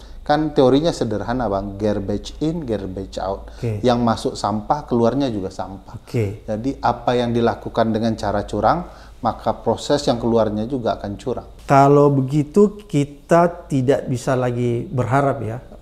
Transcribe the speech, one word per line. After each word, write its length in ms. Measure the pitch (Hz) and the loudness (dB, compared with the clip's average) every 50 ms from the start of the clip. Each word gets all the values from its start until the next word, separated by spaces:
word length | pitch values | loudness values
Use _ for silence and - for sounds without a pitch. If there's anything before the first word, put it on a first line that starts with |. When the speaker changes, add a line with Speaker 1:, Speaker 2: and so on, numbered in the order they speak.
| - - - - | -20 -18 -18 -8
Speaker 1:
Kan 300 | - - 147 147 156 151 | -2 0 0 0 0 2
teorinya 400 | 143 147 131 127 131 143 156 170 | 4 4 6 6 6 4 2 0
sederhana, 560 | 156 - - 113 107 101 - 120 123 127 120 | 0 -2 -2 -4 -4 -4 -4 -4 -4 -2 -2
Bang. 260 | 104 98 98 101 101 98 | -2 -2 -2 -2 -6 -4
Garbage 600 | 98 107 104 104 104 98 101 104 101 - - - - | -2 -2 -2 0 -2 -2 -4 -4 -4 -6 -10 -8 -4
in, 220 | 147 160 165 175 | -4 -4 -4 -4
garbage 560 | 156 120 110 98 95 92 92 98 95 - - | -4 -4 -4 -4 -4 -8 -8 -10 -10 -10 -8
out. 320 | - 90 95 98 - - - | -6 -6 -4 -6 -6 -10 -14
Speaker 2:
Oke. 320 | - - - 117 107 101 | -12 -8 -6 -6 -4 0
Speaker 1:
Yang 180 | 110 123 120 120 | 0 2 2 4
masuk 340 | 120 117 110 - - 131 - | 2 2 2 0 -2 -4 -4
sampah, 480 | - - 104 107 107 104 - 143 151 - | -2 -2 -2 -2 -2 -2 -2 -2 -2 -2
keluarnya 460 | - 127 117 117 117 123 143 143 127 | 0 2 2 4 4 2 2 0 -2
juga 200 | 110 101 92 90 | -2 -4 -6 -6
sampah. 480 | - - 92 92 98 95 - - - | -8 -10 -10 -10 -12 -14 -16 -16 -18
Speaker 2:
Oke. 460 | 113 - - - 123 107 98 107 - - | -18 -12 -6 -4 -2 -2 -2 -4 -8 -8
Speaker 1:
Jadi, 340 | - 110 107 117 139 135 | -6 -6 -4 -4 -6 -4
apa 380 | - - - - - - 135 123 | 0 0 0 0 0 0 0 0
yang 160 | 123 120 120 | 0 0 0
dilakukan 580 | 117 117 117 113 101 - - 113 - 123 113 113 | 0 2 2 2 0 -2 -8 -4 0 0 2 2
dengan 240 | 107 110 113 113 110 | 2 0 0 -2 -2
cara 300 | 110 107 101 98 104 98 | -2 -2 -2 -2 -2 -4
curang, 400 | - - 104 101 113 147 175 180 - - - - - - | -4 -2 0 2 2 2 0 -2 -8 -14 -20 -20 -20 -12
maka 320 | - - 113 101 - - 117 107 | -4 -4 -4 -4 -2 -4 -4 -4
proses 480 | - - 120 110 - - - 147 139 - | -2 -2 -2 -2 -2 -2 -2 -2 0 0
yang 140 | 143 123 | -2 -2
keluarnya 480 | 113 120 113 113 113 110 107 104 107 110 | 0 0 0 2 2 2 0 0 -4 -4
juga 280 | 120 139 127 113 107 98 | -4 -4 -4 -2 -4 -4
akan 180 | - - 101 101 | -4 -6 -10 -10
curang. 320 | - - 131 117 - - - - - - | -8 -8 -8 -8 -8 -10 -14 -20 -10 0
Speaker 2:
Kalau 480 | - 139 139 139 139 143 147 143 143 | 4 6 6 8 8 8 8 6 6
begitu, 640 | 143 135 131 131 143 151 143 147 - 202 208 202 208 - | 4 2 0 0 0 -2 -2 2 4 4 4 4 4 -2
kita 840 | - - - 143 143 143 - - - - 170 170 175 170 175 - - | -10 -4 -2 -2 -2 -2 -6 -14 0 2 4 4 4 4 0 -4 -6
tidak 400 | - 151 131 127 131 135 - - | -4 -2 0 2 2 2 2 0
bisa 300 | - 127 120 - 147 131 | -4 -6 -4 -2 -2 0
lagi 480 | 127 123 123 120 120 123 120 117 120 - | 0 0 0 -2 -2 -2 0 -2 -2 -4
berharap, 520 | - - 123 117 107 131 139 139 135 127 - | -4 -4 -2 0 0 2 2 2 2 0 -2
ya, 160 | 107 107 113 135 - - - - | -4 -8 -8 -10 -12 -16 -20 -18